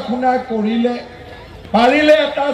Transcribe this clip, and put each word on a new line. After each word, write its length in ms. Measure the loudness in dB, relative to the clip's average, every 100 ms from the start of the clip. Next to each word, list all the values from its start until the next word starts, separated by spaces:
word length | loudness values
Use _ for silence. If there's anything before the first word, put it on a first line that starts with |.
| -2
শুনা 240 | -2 0 0
কৰিলে, 580 | -2 -4 -2 0 -2 -4 -10 -18 -20 -20 -20 -20 -2
পাৰিলে 420 | 2 4 4 6
এটা 380 | 4 4 -2 -4